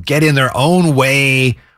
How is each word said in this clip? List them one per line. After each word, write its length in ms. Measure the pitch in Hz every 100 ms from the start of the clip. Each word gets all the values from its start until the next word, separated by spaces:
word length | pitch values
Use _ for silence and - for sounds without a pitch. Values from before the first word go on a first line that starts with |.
get 180 | 90 143
in 120 | 156
their 200 | 139 131 -
own 380 | 147 180 170
way 640 | 131 131 139 139 131 131 117 _